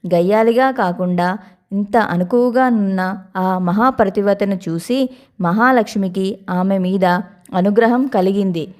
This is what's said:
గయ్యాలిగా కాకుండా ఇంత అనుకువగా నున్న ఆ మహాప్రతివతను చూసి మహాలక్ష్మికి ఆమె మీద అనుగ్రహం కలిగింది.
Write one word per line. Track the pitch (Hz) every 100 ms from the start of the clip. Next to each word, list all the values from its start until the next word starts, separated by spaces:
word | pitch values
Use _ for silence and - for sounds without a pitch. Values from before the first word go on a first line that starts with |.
| 175
గయ్యాలిగా | 175 175 214 226 233 262
కాకుండా | 254 185 175 180 175 175 185 - _ _
ఇంత | 196 202 233
అనుకువగా | 208 175 180 247 247 240 254
నున్న | 226 196 190 185 190 - 190
ఆ | 185 185
మహాప్రతివతను | 180 196 254 262 196 196 202 196 202 196 175
చూసి | 165 - 254 262 - _ -
మహాలక్ష్మికి | 175 202 247 254 214 208 190 185 190 - -
ఆమె | 180 190 196
మీద | 185 190 180 180 - - -
అనుగ్రహం | 180 196 208 233 247 269
కలిగింది. | 214 185 196 190 165 156